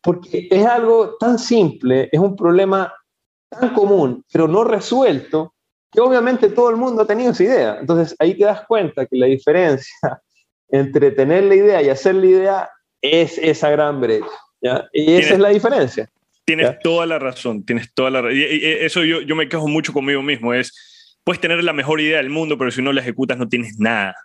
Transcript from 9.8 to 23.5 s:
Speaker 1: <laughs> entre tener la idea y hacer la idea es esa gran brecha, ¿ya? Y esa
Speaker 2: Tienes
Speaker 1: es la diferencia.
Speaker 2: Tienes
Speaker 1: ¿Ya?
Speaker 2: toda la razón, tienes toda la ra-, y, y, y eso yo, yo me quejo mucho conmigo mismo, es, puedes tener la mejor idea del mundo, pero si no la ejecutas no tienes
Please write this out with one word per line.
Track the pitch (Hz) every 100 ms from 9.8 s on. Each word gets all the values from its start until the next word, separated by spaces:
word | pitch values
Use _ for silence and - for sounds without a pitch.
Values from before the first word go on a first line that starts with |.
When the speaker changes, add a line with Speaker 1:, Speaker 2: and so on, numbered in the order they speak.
| - -
Speaker 1:
<laughs> | 135 120 _ _ _ _ _
entre | 135 139 143 139
tener | 131 135 175 196
la | 196
idea | 208 185
y | 143
hacer | 135 196 190
la | 185
idea | 190 196 196 - _ _ _
es | 139 165 160 -
esa | 160 151 151
gran | 147 147 139
brecha, | 120 110 - - _ _
¿ya? | 123 127 -
Y | -
esa | 156 175
Speaker 2:
Tienes | 151
Speaker 1:
es | 185
la | 202
diferencia. | 208 233 262 131 - 110 _ _ _ -
Speaker 2:
Tienes | 160 127
Speaker 1:
¿Ya? | -
Speaker 2:
toda | 165 165 165
la | 156
razón, | 131 123 123 107 -
tienes | 117 120
toda | - 131
la | 131
ra-, | 120
y, | 135
y, | 143 156
y | 156 156 160
eso | 175
yo, | 160 165
yo | 147 156
me | 147
quejo | 165 151
mucho | 156 151
conmigo | 143 135 139
mismo, | 139 135 117
es, | 123 127 - - - _ _
puedes | - 175
tener | 165 170
la | 170
mejor | 151 139 156
idea | 151 156
del | 135
mundo, | 151 160 139
pero | 127
si | 127
no | 131
la | 139
ejecutas | 123 113 131 123
no |
tienes | 120